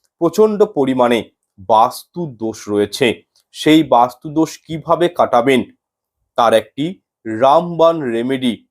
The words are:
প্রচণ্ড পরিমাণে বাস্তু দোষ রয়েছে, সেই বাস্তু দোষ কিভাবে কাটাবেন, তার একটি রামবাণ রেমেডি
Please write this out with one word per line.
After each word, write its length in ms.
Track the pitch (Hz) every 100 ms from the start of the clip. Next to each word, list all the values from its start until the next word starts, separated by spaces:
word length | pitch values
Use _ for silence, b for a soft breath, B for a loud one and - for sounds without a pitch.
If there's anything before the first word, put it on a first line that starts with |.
| _ _
প্রচণ্ড 440 | 170 165 214 202
পরিমাণে 680 | 208 151 135 127 123 117 - _ _ _
বাস্তু 640 | 92 110 123 - - - 170
দোষ 440 | 113 113 110 -
রয়েছে, 540 | 104 104 - 127 98 _ _ _
সেই 320 | - - 156
বাস্তু 460 | 147 123 123 - 156
দোষ 280 | 147 160 -
কিভাবে 520 | _ 160 151 160 175
কাটাবেন, 540 | - 113 120 120 131 98 _ _ _ _ _ _ -
তার 180 | 117
একটি 460 | 110 110 - 156 190 _ _ 113
রামবাণ 760 | 110 131 151 175 170 160 165
রেমেডি 640 | 135 113 120 135 127 104 _